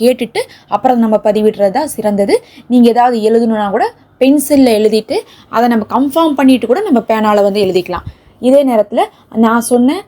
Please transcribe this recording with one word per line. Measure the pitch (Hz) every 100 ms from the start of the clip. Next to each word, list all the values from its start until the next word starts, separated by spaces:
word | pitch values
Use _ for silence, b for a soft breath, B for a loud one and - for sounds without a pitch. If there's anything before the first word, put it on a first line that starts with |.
கேட்டுட்டு | 233 247 233 392 523 B _
அப்புறம் | 208 254 240
நம்ம | 226 214 214
பதிவிடுறது | 208 214 220 294 269
தான் | 302 -
சிறந்தது. | 208 202 202 440 B B -
நீங்க | 247 233
ஏதாவது | 233 247 233 214
எழுதணும்னா | 226 233 220 202 208
கூட | 440 b b _
பென்சில்ல | 262 294 - 285 254 214
எழுதிட்டு | 214 214 208 349 B B B 220
அதை | 240
நம்ம | 233 - 240
கன்ஃபார்ம் | 277 320 320 285
பண்ணிட்டு | 269 254 220
கூட | 302 427
நம்ம | 240 -
பேனால | 220 214 208 202
வந்து | 202 190
எழுதிக்கலாம். | 180 180 175 B B B _ 240
இதே | 277 269
நேரத்துல | 226 208 247 403 b b 220
நான் | 226 233 233
சொன்ன | 247 247 349